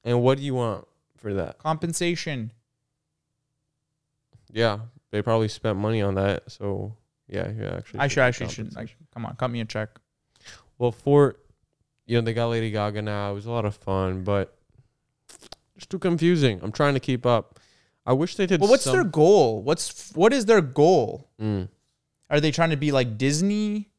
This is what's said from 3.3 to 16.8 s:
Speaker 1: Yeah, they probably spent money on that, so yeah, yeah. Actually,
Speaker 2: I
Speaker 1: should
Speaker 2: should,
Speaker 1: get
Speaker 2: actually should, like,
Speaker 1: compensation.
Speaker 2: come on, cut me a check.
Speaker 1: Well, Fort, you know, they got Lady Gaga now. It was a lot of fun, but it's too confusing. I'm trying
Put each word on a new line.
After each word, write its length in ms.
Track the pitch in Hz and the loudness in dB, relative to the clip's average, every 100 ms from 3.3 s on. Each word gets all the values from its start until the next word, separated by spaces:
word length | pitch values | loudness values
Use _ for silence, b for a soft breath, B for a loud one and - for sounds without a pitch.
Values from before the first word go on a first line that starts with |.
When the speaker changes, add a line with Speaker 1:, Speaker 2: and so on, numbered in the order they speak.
| _ _ _ _ _ _ _ _ _ _ _ _ | _ _ _ _ _ _ _ _ _ _ _ _
Speaker 1:
Yeah, 280 | 107 117 101 117 - _ | 0 0 0 -10 -20 _
they 120 | 104 | -4
probably 260 | 104 113 107 | 0 2 0
spent 300 | - 113 98 | -2 -4 -2
money 220 | 107 113 | -2 0
on 120 | 98 | 0
that, 360 | 95 98 95 - | 0 0 -2 -8
so 440 | - 101 98 101 110 _ _ _ | -10 -8 -6 -8 -14 _ _ _
yeah, 220 | 95 92 110 | -8 -6 -8
yeah. 160 | 101 90 | -8 -10
Actually, 240 | - - | -10 -4
Speaker 2:
I 60 | 139 | -2
Speaker 1:
should 40 | |
Speaker 2:
should, 40 | 139 | 2
Speaker 1:
get 80 | 127 | 2
Speaker 2:
actually 220 | 123 117 | 0 -8
should, 160 | - 110 | -8 -12
like, 60 | |
Speaker 1:
compensation. 220 | - 113 _ _ | -12 -16 _ _
Speaker 2:
come 140 | 123 113 | -12 -12
on, 100 | - | -6
cut 140 | 131 | -6
me 100 | 117 | -6
a 40 | |
check. 260 | 110 107 107 _ _ _ _ B B B B _ | -8 -8 -8 _ _ _ _ B B B B _
Speaker 1:
Well, 140 | 120 | -2
Fort, 520 | - 139 147 139 - _ _ _ _ _ _ - | -2 4 6 4 0 _ _ _ _ _ _ -2
you 100 | 117 | 0
know, 60 | |
they 100 | 113 | 0
got 140 | 113 117 | -2 -2
Lady 220 | 117 113 | -2 -2
Gaga 320 | 104 104 104 | -2 -4 -4
now. 280 | 107 104 101 | -6 -6 -6
It 20 | |
was 120 | 101 113 | -8 -6
a 40 | |
lot 140 | 117 | -4
of 100 | 107 101 | -4 -6
fun, 460 | - 95 92 92 | -4 -2 -2 -4
but 340 | 92 101 95 _ _ _ _ _ _ _ _ - - - _ _ | -2 -2 -2 _ _ _ _ _ _ _ _ -20 -20 -20 _ _
it's 100 | - | -12
too 120 | 185 | -4
confusing. 640 | 180 170 165 175 131 95 | -2 2 2 4 2 0
I'm 100 | 101 | -8
trying 220 | 107 | 0